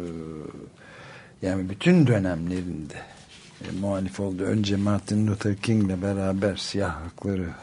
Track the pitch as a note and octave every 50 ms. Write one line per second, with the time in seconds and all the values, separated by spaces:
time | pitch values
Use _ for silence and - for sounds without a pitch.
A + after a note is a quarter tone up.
0 | F2 E2+ E2 E2 D#2+ D#2+ D#2 D#2 D2+ - - - - - - - - - - -
1 | - - - - - - - - G2 F#2 F#2+ F#2 F#2 F#2 G2+ - - E3+ F#3 F3
2 | D3 A#2 A2+ G2+ F#2 F#2 F2 D#2+ E2+ E2+ F2+ F#2 F2+ F2+ E2 D2+ D2+ C#2+ - -
3 | - - - - - - - - - - - - - F2+ F2+ F#2 G2+ G2+ G2 F#2+
4 | F#2+ F#2 - - G2+ G2 F#2 F2+ F#2+ G2+ G#2 A2 G#2 G2+ G2+ G2 G2+ G#2 G#2 G2
5 | - - G#2+ G#2+ G#2+ G#2+ G2+ - - G#2 G2+ G2+ - A#2 A2+ A2 G2+ F#2+ F#2 F2+
6 | G2 G2+ G2 G2 G2 F#2+ F#2+ G2 G#2 G2+ F#2 - - - - G2 G2 F2+ D#2 D2+
7 | D#2+ F2+ - - - G2+ G2 F#2 F2+ E2 - -